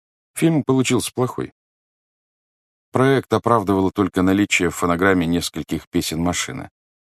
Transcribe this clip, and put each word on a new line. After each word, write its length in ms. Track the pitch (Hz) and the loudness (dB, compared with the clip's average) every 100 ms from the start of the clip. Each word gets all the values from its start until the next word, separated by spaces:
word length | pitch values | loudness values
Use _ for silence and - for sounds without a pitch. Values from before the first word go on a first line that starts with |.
| _ _ _ - | _ _ _ -2
Фильм 280 | 165 160 | 2 2
получился 500 | 131 131 120 120 - | 2 0 2 0 -2
плохой. 400 | - 123 - - _ _ _ _ _ _ _ _ _ _ _ _ _ _ | -4 -4 -4 -12 _ _ _ _ _ _ _ _ _ _ _ _ _ _
Проект 400 | - 131 131 - | 0 2 2 0
оправдывало 600 | 110 113 113 95 95 95 | -2 2 0 2 0 0
только 300 | - 95 95 | 0 -2 0
наличие 480 | 92 98 101 - 87 | 2 2 2 0 -2
в 60 | - | -2
фонограмме 500 | 87 87 98 92 82 | -2 2 2 2 2
нескольких 600 | 85 - 82 76 - - | -2 -4 -8 -8 -8 -4
песен 320 | 87 - 80 | -4 -4 -4
«Машины». 500 | 87 87 - - 50 _ _ _ | -4 -4 -6 -10 -14 _ _ _